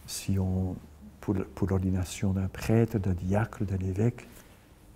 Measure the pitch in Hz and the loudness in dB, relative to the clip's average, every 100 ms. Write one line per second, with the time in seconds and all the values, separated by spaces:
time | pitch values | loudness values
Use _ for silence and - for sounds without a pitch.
0 | - - - 98 92 92 92 - - - | -12 -8 -2 0 2 2 0 -4 -12 -20
1 | - - - 95 - - 92 95 92 95 | -20 -8 -2 -2 -2 -2 0 2 2 0
2 | 87 - 101 95 95 - - 113 113 107 | -2 -2 0 0 -2 -4 2 4 4 2
3 | 98 87 92 98 110 - 98 95 92 92 | 0 0 2 0 0 -4 -4 -2 -2 2
4 | 117 - - - - - - - - | 0 0 -14 -20 -20 -20 -20 -20 -20